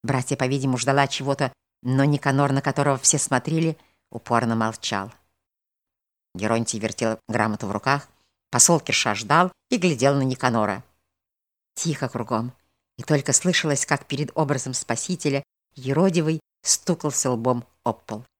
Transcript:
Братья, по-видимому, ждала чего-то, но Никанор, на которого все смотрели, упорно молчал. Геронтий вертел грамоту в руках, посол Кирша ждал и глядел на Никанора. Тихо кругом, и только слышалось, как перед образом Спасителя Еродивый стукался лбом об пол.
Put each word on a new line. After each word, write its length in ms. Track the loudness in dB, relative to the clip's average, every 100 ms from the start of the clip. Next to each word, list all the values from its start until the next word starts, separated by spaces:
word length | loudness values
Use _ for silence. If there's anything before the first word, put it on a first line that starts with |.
Братья, 340 | -2 -2 -2 -2
по-видимому, 400 | 0 0 0 0
ждала 300 | 2 2 2
чего-то, 440 | 0 -4 -2 -2 -6 _ _
но 240 | -2 2 4
Никанор, 480 | 2 2 2 2
на 80 | 2
которого 360 | 0 0 0 2
все 200 | 0 0
смотрели, 600 | 0 0 0 0 0 -2 _ _ _
упорно 460 | -14 0 0 2 0
молчал. 560 | -2 -4 -6 -6 -6 -14 _ _ _ _ _ _ _ _ _ _ _
Геронтий 460 | -6 0 0 0 -4
вертел 400 | -6 -2 -2 -4 -6
грамоту 400 | -2 0 -2 -4
в 40 |
руках, 360 | -4 0 -2 -2 _ _ _ _
посол 300 | 2 4 4
Кирша 360 | 2 -2 0 -2
ждал 360 | 2 4 4 -2 _
и 80 | 0
глядел 380 | 0 4 4 4
на 60 |
Никанора. 600 | 0 0 0 2 0 -4 -10 _ _ _ _ _ _ _ _ -6
Тихо 320 | -4 -2 -4
кругом, 460 | -6 -2 -2 -2 -10 _ _ _ -14
и 60 |
только 300 | 0 2 2
слышалось, 520 | 0 0 0 0 -2 0
как 200 | -2 -2
перед 260 | -6 -4 -2
образом 380 | 0 -2 -4
Спасителя 680 | -8 -4 -6 -4 -4 -2 -2 -6 _ _ -10
Еродивый 640 | -2 2 4 2 0 -4 _ _
стукался 680 | -4 -2 0 -2 -2 -2 -2
лбом 340 | 0 0 0 -4 _
об 180 | -6 -6 -8
пол. 200 | -12 -12